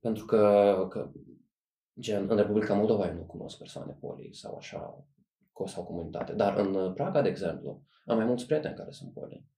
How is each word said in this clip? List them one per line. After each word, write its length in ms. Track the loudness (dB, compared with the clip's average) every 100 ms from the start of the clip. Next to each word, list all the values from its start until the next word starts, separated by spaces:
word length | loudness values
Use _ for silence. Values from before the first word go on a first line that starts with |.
Pentru 240 | -2 -4
că, 600 | 2 6 8 8 8 4 0
că, 200 | -4 -10 -12 -20 -20 _ _ _ _ _ -12
gen, 260 | -2 -2 2
în 60 | 2
Republica 380 | 4 4 4
Moldova 340 | 2 4 2 0
eu 60 |
nu 80 | -4
cunosc 340 | -10 -12 -14 -16
persoane 380 | -16 -14 -14 -12
poli 340 | -12 -12 -14
sau 220 | -16 -14 -14
așa, 500 | -12 -12 -12 -16 -20 _ _ _ _
co-, 140 | -10 -8
sau 160 | -6
comunitate, 480 | -8 -8 -8 -6 -6
dar 260 | 2 2 4
în, 160 | 2
uh, 180 | 2 0
Praga, 280 | -2 0 2
de 60 | 2
exemplu, 540 | 0 -4 -6 -10 -12 _ _ -2
am 100 | 0
mai 100 | 2
mulți 200 | 0 0
prieteni 280 | -2 -2
care 160 | -10 -14
sunt 220 | -16 -16
poli. 320 | -14 -16 -16 _